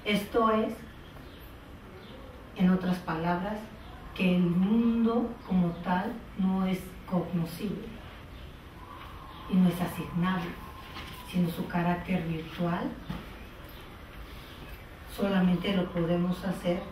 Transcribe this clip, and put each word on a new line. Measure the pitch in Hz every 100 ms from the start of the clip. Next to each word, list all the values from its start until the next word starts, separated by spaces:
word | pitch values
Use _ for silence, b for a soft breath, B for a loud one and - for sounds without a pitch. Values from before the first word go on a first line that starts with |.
Esto | 208 196 - 247 220
es, | 220 220 - - - - - - - - - - - - - - - - - - -
en | 180
otras | 185 180 180
palabras, | - 160 170 175 190 214 - - - - - -
que | 185 180
el |
mundo | 175 175 190 233 233 226 226 233 226 - -
como | 185 170 -
tal | 185 185 208 247 - -
no | 190 190 185
es | 185 - - -
cognoscible | 180 165 180 165 - 208 165 - - - - - - - - - - - - - - - - -
y | 190
no | 180
es | 165
asignable, | 175 - 147 170 180 185 170 - - - - - - - -
sino | 180 170
su | - 180
carácter | 180 170 175 - 180
virtual | 165 160 - - 175 175 269 - - - - - - - - - - - - - - - - - - - - - - -
solamente | 202 190 180 175 - 190
lo | 180
podemos | 175 165 175 180 180 196
hacer | 170 180 180 -